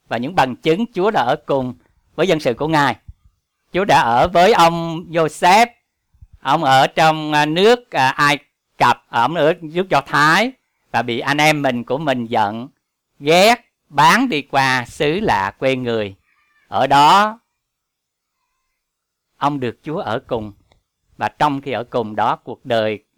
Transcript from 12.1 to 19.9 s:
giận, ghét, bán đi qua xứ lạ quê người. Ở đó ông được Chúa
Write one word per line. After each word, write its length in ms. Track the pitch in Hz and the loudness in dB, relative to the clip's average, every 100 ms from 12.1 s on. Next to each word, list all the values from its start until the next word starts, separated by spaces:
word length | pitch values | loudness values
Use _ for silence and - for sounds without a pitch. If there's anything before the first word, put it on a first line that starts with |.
| 127 113 | -4 -2
giận, 420 | 117 101 110 131 _ _ _ _ - | -2 -2 -4 -12 _ _ _ _ -8
ghét, 340 | 143 170 208 240 _ _ _ | 0 4 4 2 _ _ _
bán 400 | 143 156 202 262 | 0 2 4 0
đi 140 | 151 | -4
qua 420 | - 139 135 127 | -4 -2 0 0
xứ 360 | 117 - 151 170 | -4 -4 -2 -2
lạ 340 | 214 104 95 - | -2 -2 -2 -4
quê 180 | 135 131 | -4 -4
người. 400 | 123 113 104 95 _ _ _ _ - | -4 -4 -6 -10 _ _ _ _ -8
Ở 180 | 98 110 | -4 2
đó 540 | 139 147 190 214 226 _ _ _ _ _ _ _ _ _ 1047 1017 _ _ _ _ _ _ _ _ - | 4 6 6 2 -4 _ _ _ _ _ _ _ _ _ _ _ _ _ _ _ _ _ _ _ -6
ông 240 | 139 147 | -4 -2
được 180 | 127 - | -6 -8
Chúa 160 | - | -8